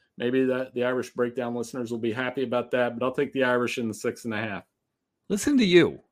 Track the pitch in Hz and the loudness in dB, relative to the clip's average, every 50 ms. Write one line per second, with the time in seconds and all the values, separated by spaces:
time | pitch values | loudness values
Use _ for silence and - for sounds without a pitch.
0 | _ _ _ - 120 123 127 131 131 127 127 127 131 131 - 123 123 123 127 127 | _ _ _ -4 -2 0 2 2 2 2 0 -2 -4 -6 -4 -2 -2 0 0 -2
1 | 117 - - 127 123 120 120 131 120 120 120 120 113 - - 131 117 113 120 113 | -4 -4 -4 -2 -2 -2 -2 -4 -4 -4 -4 -4 -6 -6 -6 -8 -6 -6 -4 -4
2 | 117 113 107 131 127 123 - 139 131 117 123 123 117 - - 127 120 120 117 117 | -2 -2 -2 -2 -4 -4 -4 -4 -2 -2 -2 -2 -2 0 0 0 0 0 0 -2
3 | 123 131 131 147 143 - - 135 127 127 123 120 120 113 - 131 117 110 107 - | -2 -2 0 0 -2 -2 0 0 2 2 2 2 2 0 -2 -2 -4 -4 -4 -4
4 | - 120 - - - 117 107 107 113 107 98 - - _ _ _ _ _ _ _ | -4 -6 -6 -4 -6 -6 -4 -4 -4 -4 -6 -8 -10 _ _ _ _ _ _ _
5 | _ _ _ _ _ - 196 208 - 294 294 254 220 180 175 175 143 82 - - | _ _ _ _ _ -4 -4 -2 0 2 4 4 6 8 8 8 6 6 2 -4
6 | - _ | -14 _